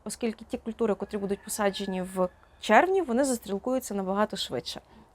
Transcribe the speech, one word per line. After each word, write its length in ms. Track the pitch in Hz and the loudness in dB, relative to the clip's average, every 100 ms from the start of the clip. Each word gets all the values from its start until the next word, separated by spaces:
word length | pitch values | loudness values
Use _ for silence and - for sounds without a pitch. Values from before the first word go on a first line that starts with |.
оскільки 420 | - - 226 214 220 | -8 -4 -4 -4 -8
ті 120 | 247 | -8
культури, 380 | - 220 226 196 | -8 -2 0 0
котрі 220 | 202 208 | -4 -4
будуть 260 | 196 196 | -4 -4
посаджені 580 | - - 202 196 196 185 | -6 -2 0 0 -4 -4
в 280 | 185 190 180 - - - | -4 0 -2 -2 -20 -8
червні, 420 | - 220 359 381 | 6 6 8 4
вони 220 | 294 226 | 2 2
застрілкуються 680 | 277 233 - 196 254 254 - | 2 0 -4 -6 -2 -4 -2
набагато 440 | 202 185 196 214 185 | -4 -2 0 0 -2
швидше. 440 | - 123 - - - - - | -6 -6 -6 -12 -16 -20 -20